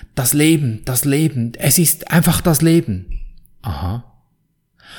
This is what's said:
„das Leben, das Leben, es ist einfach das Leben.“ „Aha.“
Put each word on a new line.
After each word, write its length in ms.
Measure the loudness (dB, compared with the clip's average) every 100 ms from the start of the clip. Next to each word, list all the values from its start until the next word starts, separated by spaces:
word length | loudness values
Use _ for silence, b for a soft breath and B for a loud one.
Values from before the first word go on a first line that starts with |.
| B -6
„das 180 | -2
Leben, 480 | 2 4 4 0 -4 -6
das 200 | -4 0
Leben, 480 | 0 0 0 -6 -2
es 220 | 0 2
ist 340 | 2 0 0
einfach 300 | 2 2 0
das 200 | 0 2
Leben.“ 580 | 4 2 2 -6 -6 -10 -10 -16 _ _
„Aha.“ 520 | -10 -6 -6 -6 -10 _ _ _ _ _ _ _ B